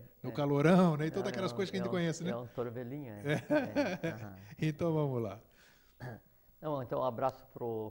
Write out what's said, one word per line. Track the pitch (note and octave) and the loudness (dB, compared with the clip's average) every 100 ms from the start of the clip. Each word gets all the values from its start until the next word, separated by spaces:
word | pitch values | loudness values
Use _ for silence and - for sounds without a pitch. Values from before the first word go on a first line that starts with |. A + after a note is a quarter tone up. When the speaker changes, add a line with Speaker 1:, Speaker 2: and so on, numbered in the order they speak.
| A#2+ - | -14 -12
Speaker 1:
No | B2+ | -6
Speaker 2:
é. | |
Speaker 1:
calorão, | C#3+ C#3+ C#3+ D#3 F#3 F3 D3 | -2 2 4 6 8 6 4
né? | D#3+ | 0
E | |
todas | G3 | -2
Speaker 2:
Não, | - | -2
Speaker 1:
aquelas | A#2+ F3+ | -2 -2
Speaker 2:
é | |
um, | G3+ | -2
Speaker 1:
coisas | F#3 | -2
que | F#3+ | -2
a | |
gente | F3+ | 0
Speaker 2:
é | |
um, | |
Speaker 1:
conhece, | F3+ E3 - | 0 0 0
né? | E3+ | -4
Speaker 2:
é | A#2+ | -4
um | A#2+ | -6
torvelinho, | - A#2+ A#2 A#2+ D3 B2+ | -4 -4 -4 -6 -8 -8
é. | G#2 C#3+ | -6 0
Speaker 1:
É. | C#3 - D4+ A#3 D4 A#3 F3+ E3 | 0 2 2 2 0 0 0 -4
Speaker 2:
É, | |
aham. | A#2 G#2 F#2+ G2 | -4 -8 -12 -16
Speaker 1:
<laughs> | - | -4
Então, | D#3 D3+ E3+ | -2 0 2
vamos | D#3 C#3+ B2+ | 2 2 0
lá. | G#2 G#2+ - - - - - - B2+ A2 - _ _ - | -2 -6 -14 -20 -20 -20 -20 -14 -12 -12 -16 _ _ -8
Speaker 2:
Não, | D#3 C#3+ | -4 -2
então, | B2 C#3 | -2 0
um | B2+ | 0
abraço | A2+ C3 - - | 2 0 0 -10
pro, | - A#2+ A2 G#2+ | -6 -4 -2 -4